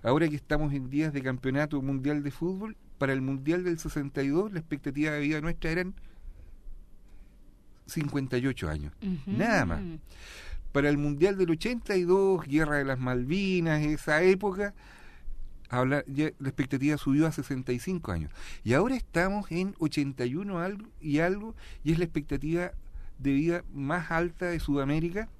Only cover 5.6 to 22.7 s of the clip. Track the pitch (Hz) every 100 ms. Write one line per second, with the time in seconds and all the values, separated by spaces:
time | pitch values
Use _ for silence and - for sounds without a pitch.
5.6 | 160 165 185 196 - - - - - -
6.6 | - - - - - - - - - -
7.6 | - - - 165 143 143 135 127 135 127
8.6 | 80 76 73 - 196 175 190 220 226 202
9.6 | 120 170 180 160 - - - - - -
10.6 | - 143 147 147 147 143 185 196 175 160
11.6 | 220 240 - 196 175 190 196 185 131 147
12.6 | 156 147 135 127 127 127 127 185 196 180
13.6 | 165 151 151 151 - 156 185 190 202 185
14.6 | 202 - - - - - - - - -
15.6 | - 123 131 143 135 139 156 - 139 -
16.6 | 127 131 143 151 - 139 160 151 135 135
17.6 | 127 123 - 180 113 85 78 - - -
18.6 | 104 131 226 254 - 170 190 202 196 165
19.6 | 190 - 156 151 139 131 123 147 202 180
20.6 | 180 208 226 - 156 143 170 202 220 -
21.6 | - - 143 165 170 151 143 139 147 170
22.6 | 180